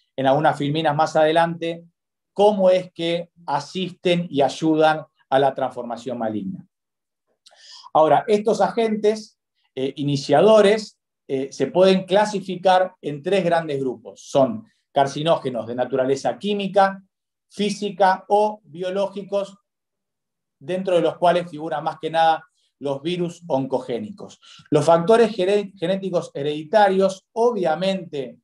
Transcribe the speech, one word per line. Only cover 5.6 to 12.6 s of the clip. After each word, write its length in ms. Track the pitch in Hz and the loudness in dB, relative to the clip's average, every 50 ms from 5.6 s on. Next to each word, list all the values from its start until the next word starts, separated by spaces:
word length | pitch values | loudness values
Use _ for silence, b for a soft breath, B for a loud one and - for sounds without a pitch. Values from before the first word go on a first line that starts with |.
| 135 127 - 123 117 117 117 117 - 131 120 120 | -6 -6 -6 -8 -10 -10 -10 -10 -10 -10 -8 -6
maligna. 500 | 113 110 107 104 95 95 92 - - _ _ _ _ _ _ _ _ _ _ _ _ _ _ _ _ B B B B B B B B B B | -6 -6 -6 -6 -8 -8 -10 -12 -16 _ _ _ _ _ _ _ _ _ _ _ _ _ _ _ _ B B B B B B B B B B
Ahora, 320 | 151 156 156 143 147 - - | 2 4 4 4 2 2 0
estos 320 | 214 208 214 226 202 - | 0 0 2 0 0 0
agentes, 800 | 196 180 - 240 226 220 214 208 214 208 220 214 214 - _ _ _ _ _ _ _ _ - | 0 -2 0 -2 -2 -2 -2 0 0 0 0 0 -6 -16 _ _ _ _ _ _ _ _ -10
eh, 180 | 131 131 135 - | -6 -6 -6 -6
iniciadores, 1040 | - 139 143 143 139 - - 139 143 180 214 220 214 202 196 214 220 208 - _ _ _ _ _ _ _ - | -4 -4 -2 -2 -2 0 2 2 4 6 6 6 6 6 6 4 2 -2 -8 _ _ _ _ _ _ _ -8
eh, 260 | 139 131 135 - - | -6 -6 -6 -6 -4
se 140 | - 135 120 | -4 -4 -2
pueden 360 | - 175 185 190 190 185 - | 2 4 4 6 4 2 0
clasificar 920 | - 180 208 214 202 208 190 - - 180 175 | 0 0 0 2 0 -2 -6 -6 -8 -10 -2